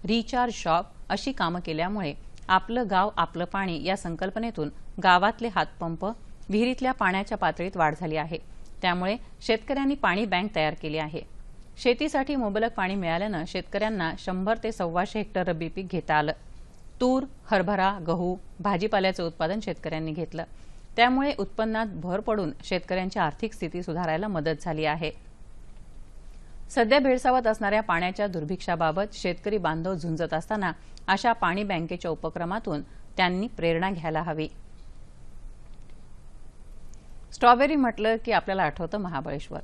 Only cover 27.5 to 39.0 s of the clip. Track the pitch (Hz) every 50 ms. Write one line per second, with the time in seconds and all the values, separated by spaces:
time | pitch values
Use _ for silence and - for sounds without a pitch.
27.5 | 220 - 220 196 208 214 214 208 175 165 180 180 190 - 208 208 175 165 156 156
28.5 | 190 180 - - 175 160 165 160 156 185 202 208 - - - 180 175 - - 208
29.5 | 214 208 175 160 156 165 165 185 190 170 151 170 160 156 165 160 - 156 160 -
30.5 | 214 208 196 175 151 - - - - - - - 190 202 - 240 226 - - 170
31.5 | 175 202 208 196 190 160 170 165 180 170 - 170 156 - - 165 - 175 170 170
32.5 | 190 226 - 202 156 147 139 - - - - - - - 185 175 180 185 208 247
33.5 | - - 165 165 165 165 175 190 196 165 156 160 160 156 156 170 156 156 156 151
34.5 | - - - - - - - - - - - - - - - - - - - -
35.5 | - - - - - - - - - - - - - - - - - - - -
36.5 | - - - - - - - - - - - - - - - - - - - 240
37.5 | 247 240 277 285 311 294 262 233 220 - 214 220 226 226 - 233 214 175 - -
38.5 | 190 190 175 147 - - 165 165 - 214